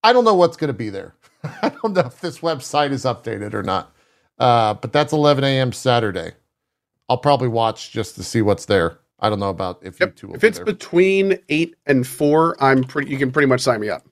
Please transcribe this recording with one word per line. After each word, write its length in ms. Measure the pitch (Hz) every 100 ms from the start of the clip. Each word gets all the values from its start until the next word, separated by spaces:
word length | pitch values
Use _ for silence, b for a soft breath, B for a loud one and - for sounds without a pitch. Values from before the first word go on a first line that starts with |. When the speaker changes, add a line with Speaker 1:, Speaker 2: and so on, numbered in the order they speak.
Speaker 1:
I 80 | 220
don't 140 | 247 233
know 80 |
what's 240 | 190 170 165
gonna 160 | 156
be 160 | 113 110
there. 240 | 95 - _ _
<laughs> 140 | _
I 260 | 151 - 247
don't 240 | - -
know 80 | 185
if 180 | 165 -
this 180 | 175 165
website 520 | 165 156 - 147 147
is 120 | 135
updated 500 | 131 117 - 104 101
or 80 | 104
not. 320 | 92 95 - _ _ _ _ _
Uh, 340 | 123 117 110
but 180 | 104 113
that's 220 | 143 147
eleven 300 | 156 147 139
A 160 | 139 135
M 120 | 127
Saturday. 600 | - 131 120 113 92 82 - _ _ _ _ _ _ _
I'll 80 | 127
probably 280 | 147 143 127
watch 440 | 113 113 110 -
just 240 | 113 101 -
to 80 |
see 180 | 95 113
what's 240 | 104 98 -
there. 320 | 101 82 - _ _
I 100 | 107
don't 100 | 104
know 100 | 98
about 300 | 90 92 90
if 160 | 92 90
Speaker 2:
Yep. 100 | 180
Speaker 1:
you 40 | -
two 120 | 98
will 60 | 95
Speaker 2:
If 60 |
Speaker 1:
be 60 | 214
Speaker 2:
it's 100 | 135
Speaker 1:
there. 80 | 90
Speaker 2:
between 720 | - - 175 190 190 196 190 _
eight 260 | 151 165 - -
and 220 | 135 123
four, 480 | - 147 151 165 -
I'm 200 | 135 135
pretty, 280 | 131 147 139
you 60 | 135
can 120 | 135
pretty 160 | 143 139
much 140 | 127
sign 180 | 131 113
me 80 | 107
up. 140 | 85 _